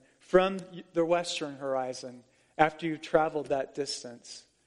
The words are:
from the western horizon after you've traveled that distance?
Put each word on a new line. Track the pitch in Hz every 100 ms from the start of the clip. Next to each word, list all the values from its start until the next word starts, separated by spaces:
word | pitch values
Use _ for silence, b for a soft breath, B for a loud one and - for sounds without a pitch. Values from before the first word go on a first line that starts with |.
| b b
from | - 180 190 190 180 175 -
the | 170 165
western | 175 175 - 147 135
horizon | 139 131 127 127 127 123 - b b b
after | 156 156 165
you've | 151
traveled | - 165 160 151 131
that | 139 - -
distance? | 135 - 123 120 - - - _